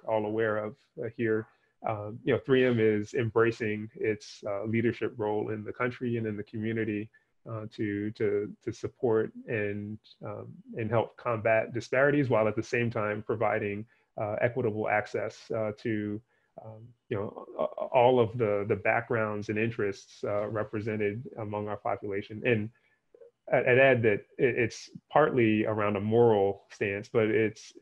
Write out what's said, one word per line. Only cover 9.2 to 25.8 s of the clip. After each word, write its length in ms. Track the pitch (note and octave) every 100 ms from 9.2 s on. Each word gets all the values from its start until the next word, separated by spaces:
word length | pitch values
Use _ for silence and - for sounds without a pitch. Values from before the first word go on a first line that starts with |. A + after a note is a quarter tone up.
| - B3 C4
and, 500 | A2+ G2+ G#2 G#2 G#2+ - - A2
um, 220 | G#2 A2+ F3 C4+ F#3
and 140 | A2
help 260 | A#2 - -
combat 560 | B2 A2 A2+ A2 B2
disparities, 560 | A#2 - B2+ C#3+ D3 B2+
while 180 | A2 A2
at 80 | A2
the 80 |
same 280 | - A#2+ A#2+
time 320 | A2+ G#2 G#2+ -
providing, 600 | A2+ G#2+ G#2+ G#2 G2+ A2+ _ _ -
uh, 160 | G#2+ G#2+
equitable 480 | A#2+ C3 A#2 G#2+ G#2+
access, 600 | G#2+ - A2+ G#2+ - - A2+
uh, 160 | G#2+ G#2+
to, 420 | A#2+ G#2+ G#2 G#2 - _ _ - A2
um, 160 | A2 A#2 _ -
you 60 | G2+
know, 300 | G#2 - - -
a-, 60 |
a-, 240 | C#2 - -
all 260 | C3 B2 B2+
of 180 | A2 B2
the, 280 | G#2+ G#2 G2+
the 80 | G2
backgrounds 760 | A2 A#2 A#2 A#2 A2 G#2 G#2
and 80 | G#2+
interests, 640 | A#2 A#2+ G2+ G2 - - A2
uh, 220 | G#2 G#2+
represented 760 | G#2+ G#2+ A2 A2 G#2+ G2+ A2 C3+ -
among 280 | G#2+ G#2 G#2
our 80 | G2+
population. 640 | A2 G2+ G#2 G2 - G#2+ C3
And 240 | A2 A2 - _ _ _ - - _ -
I-, 220 | B2+ B2+
I'd 80 | B2+
add 220 | C3+ A#2+
that 240 | A2 G2+ - -
it, 180 | B2+ B2
it's 320 | A2+ - - - _
partly 560 | C#3+ D3+ C3 A2 G#2+ A2
around 300 | G#2+